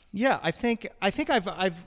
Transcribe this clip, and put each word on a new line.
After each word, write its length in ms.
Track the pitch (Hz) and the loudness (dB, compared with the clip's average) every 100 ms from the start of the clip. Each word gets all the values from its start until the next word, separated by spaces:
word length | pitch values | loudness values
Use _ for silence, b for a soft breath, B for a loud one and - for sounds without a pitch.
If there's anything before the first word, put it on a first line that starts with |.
| B | B
Yeah, 280 | 196 262 196 | 0 2 2
I 100 | 160 | 0
think, 360 | - 240 226 - - | -2 0 -2 -6 -2
I 80 | 196 | -2
think 180 | 196 311 | 0 2
I've, 180 | 262 185 | 0 0
I've, 380 | 170 190 170 | -2 -2 -4